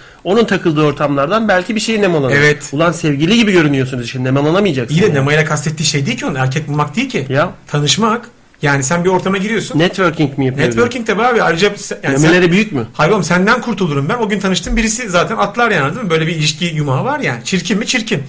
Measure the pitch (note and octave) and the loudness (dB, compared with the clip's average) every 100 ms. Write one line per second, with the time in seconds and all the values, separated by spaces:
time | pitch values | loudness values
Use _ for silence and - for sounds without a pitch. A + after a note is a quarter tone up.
0 | - - F3 A3 A3 F#3+ F3 D3+ D3+ C#3+ | -20 -10 -2 2 2 0 0 2 2 2
1 | D3 C#3 D3 G#3+ G#3+ F3+ F3+ A3 A3 A3 | 0 0 0 0 2 0 0 -4 -2 0
2 | G3 D#3+ C3 C#3 D3 D3 - C#3 E3+ D#3+ | 2 2 2 2 2 0 -2 -2 0 0
3 | D#3+ C#3 E3 A#3 G#3 F#3 D3+ C#3 C3 B2+ | -2 0 2 4 4 4 4 2 -2 -4
4 | A#2+ C3 B2+ C3+ D3 F3+ G#3 C3 A#2+ D#3 | -6 -4 0 2 2 2 2 0 0 2
5 | G#3 C#3+ C#3 D3+ D#3 D3+ E3 D3+ D#3+ D3 | 2 2 2 2 2 0 -2 -2 0 0
6 | C#3 B3+ C#4 C3 C3 D#3 D#3 D3 D3 - | -2 -2 -4 -2 0 -2 -2 -2 -2 -2
7 | C4+ F3+ C3 C3+ F3+ - - D3 C#3+ - | -2 -2 -2 0 0 -4 -6 -2 0 0
8 | A3 A3+ - - _ - D3 C#3 C3+ F3 | 0 -2 -6 -20 _ -4 0 0 0 0
9 | F3 F3+ F#3+ G3 G3+ A3 - D3+ F3+ F#3+ | 2 0 0 -2 -2 -2 -2 0 0 2
10 | F3+ D#3 C#3+ C#3+ C3 C3+ - A3+ A#3+ B3+ | 0 0 -2 0 -2 0 0 2 0 0
11 | A3+ G3 A#3+ A3+ E3 E3+ G3+ G3+ - - | -4 0 2 2 2 2 0 -2 -10 -8
12 | C#3+ C#3 D#3 F3+ F3+ F#3 G#3+ C3 A2 - | -2 2 4 4 4 2 0 -2 -6 0
13 | D#3 G#3 D#3+ F3 G3 B3 B3 F#3+ F3+ C#3 | 0 2 0 2 2 2 0 -2 -2 0
14 | C#3+ A#3+ G#3+ G#3 F#3+ F#3 - A3 A3 A3 | -2 -2 -2 -2 -2 -2 -2 0 0 -2
15 | A#3 F3 E3 G#3+ G3 A#3 A#3 F#3 C#3 A3 | -2 0 0 -2 -2 0 0 0 -2 -2
16 | G3+ D#3+ D#3 D#3+ D3+ - F3 D#3 D3 C3+ | -2 0 0 -2 -2 -2 -4 -2 -2 -2
17 | G#3+ D4 D#3+ A#2 - F#3 - G3+ A#3+ B3 | -2 -2 -4 -6 -4 -4 -2 -2 -2 -4
18 | G#3+ E3+ | -2 -4